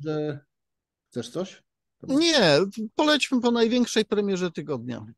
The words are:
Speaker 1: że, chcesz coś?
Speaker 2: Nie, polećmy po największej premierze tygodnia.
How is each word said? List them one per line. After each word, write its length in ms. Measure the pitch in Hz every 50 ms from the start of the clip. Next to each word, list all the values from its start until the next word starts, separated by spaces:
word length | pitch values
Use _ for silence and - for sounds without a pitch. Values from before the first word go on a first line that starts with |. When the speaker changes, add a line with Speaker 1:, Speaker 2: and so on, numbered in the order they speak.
Speaker 1:
że, 380 | 143 156 151 151 151 151 139 143 - _ _ _ _ _ _ _ _ _ _ _ _ _
chcesz 180 | - 123 113 -
coś? 340 | - 156 190 190 - - _ _ _ _ _ _ _ _ - -
Speaker 2:
Nie, 500 | 269 285 330 339 330 330 208 165 139 147 190 202 - - 214 226 -
polećmy 460 | - 302 302 302 277 - - 277 247
po 100 | 220 240
największej 540 | 240 233 226 226 233 247 240 - - 226 214
premierze 460 | - 214 208 208 202 196 180 185 175
tygodnia. 560 | 165 - 151 147 147 120 117 127 120 110 107 107 117